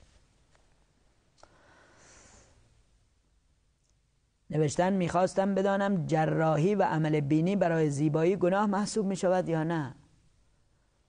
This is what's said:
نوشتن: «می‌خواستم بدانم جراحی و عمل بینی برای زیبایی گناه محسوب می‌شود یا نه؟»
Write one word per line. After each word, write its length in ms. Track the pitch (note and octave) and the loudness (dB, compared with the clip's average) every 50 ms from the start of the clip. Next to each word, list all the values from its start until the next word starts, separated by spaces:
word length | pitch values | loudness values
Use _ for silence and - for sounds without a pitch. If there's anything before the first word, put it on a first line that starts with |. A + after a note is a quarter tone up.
| - _ _ - _ _ _ _ _ _ _ _ _ _ _ _ _ _ _ _ _ _ _ _ _ _ _ _ - - _ _ _ - - - - _ _ - - - - - - - - - - _ - _ _ _ _ _ _ _ _ _ _ _ _ _ _ _ _ _ _ _ _ _ _ _ _ _ _ _ _ _ _ _ _ _ _ _ _ _ _ - | -20 _ _ -20 _ _ _ _ _ _ _ _ _ _ _ _ _ _ _ _ _ _ _ _ _ _ _ _ -20 -20 _ _ _ -20 -20 -20 -20 _ _ -20 -20 -20 -20 -20 -20 -20 -20 -20 -20 _ -20 _ _ _ _ _ _ _ _ _ _ _ _ _ _ _ _ _ _ _ _ _ _ _ _ _ _ _ _ _ _ _ _ _ _ _ _ _ _ -6
نوشتن: 420 | D#3+ D3+ D#3 D3 - - F3 F#3 G3 | -2 0 0 0 0 0 0 0 2
«می‌خواستم 640 | F#3+ F3+ D#3 - F3 F#3 F#3 - G3 F#3+ G3 G3 | 0 0 0 0 0 0 0 0 0 0 0 0
بدانم 520 | F#3+ F#3+ G3 G3 G3 G3 G3 G3+ F#3 D3+ | 0 0 0 0 0 0 0 -2 -2 -2
جراحی 680 | C#3 D#3+ D#3+ D#3 D#3 D3+ D#3 D#3+ D#3+ D#3 D3 D3+ F#3+ G#3+ | -2 0 0 0 0 0 0 0 2 2 2 2 2 2
و 80 | G3 F#3 | 2 0
عمل 380 | - D#3+ D#3+ D#3+ D#3 D3+ D3+ | 0 0 0 0 0 0 0
بینی 360 | C#3+ C#3 D#3 D#3 D#3+ F3+ G3+ | 0 2 2 2 2 2 0
برای 340 | G3+ F#3 E3+ E3 E3 D#3 D3+ | 0 0 0 2 2 0 0
زیبایی 460 | C#3+ C#3 D3+ D#3 D3 D#3 D#3+ F3 G3+ | 0 0 0 0 0 2 2 2 0
گناه 300 | F#3+ F3 F3 F#3 G3 G#3+ | 2 0 0 2 2 0
محسوب 400 | G#3+ G3 F#3+ G#3 G3+ - A3 G#3 | 0 0 -2 -2 -2 -2 -2 -2
می‌شود 420 | F#3+ G3 F3 - F3+ F#3 F#3 F3 D#3 | -2 -2 -2 0 0 0 0 0 -2
یا 160 | E3 D#3+ D#3 | -2 -2 -2
نه؟» 300 | E3 E3+ E3 D3 B2 B2+ - - _ _ _ _ _ _ _ _ _ _ _ _ _ _ _ _ _ _ _ _ | -2 -2 -4 -4 -6 -10 -14 -20 _ _ _ _ _ _ _ _ _ _ _ _ _ _ _ _ _ _ _ _